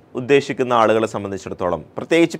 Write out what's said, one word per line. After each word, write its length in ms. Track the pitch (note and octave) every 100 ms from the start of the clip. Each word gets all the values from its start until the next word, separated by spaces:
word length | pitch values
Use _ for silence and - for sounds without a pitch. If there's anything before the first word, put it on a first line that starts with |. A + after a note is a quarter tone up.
| - -
ഉദ്ദേശിക്കുന്ന 580 | B2 C#3 C#3 C3+ B2+
ആളുകളെ 340 | A#2+ A2 A2+ A2
സംബന്ധിച്ചിടത്തോളം, 800 | A2 G2+ G2 - - F#2 E2+ D#2 -
പ്രത്യേകിച്ച് 400 | B2 E3 E3 E3+